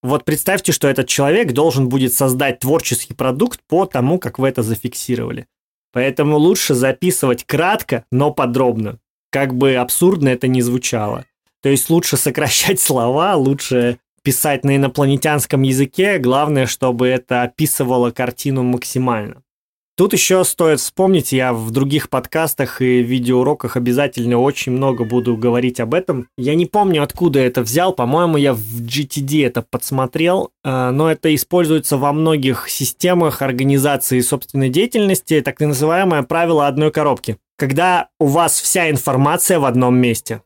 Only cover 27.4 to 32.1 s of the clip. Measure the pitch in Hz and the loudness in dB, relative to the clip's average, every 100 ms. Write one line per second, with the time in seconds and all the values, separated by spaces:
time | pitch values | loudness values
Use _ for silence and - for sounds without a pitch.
27.4 | 127 127 110 131 185 180 120 151 175 156 | 2 0 -2 0 0 0 0 2 2 2
28.4 | 143 120 107 117 117 131 143 - 135 151 | 2 0 -4 -10 -6 -6 -6 -6 -2 0
29.4 | 139 - - 131 - 135 180 160 170 185 | 0 0 -6 -8 -4 -4 -2 0 0 0
30.4 | - _ 139 131 127 131 160 156 165 156 | -2 _ -6 -2 0 0 0 0 0 0
31.4 | - 180 165 156 - 143 143 | 2 0 2 2 0 0 0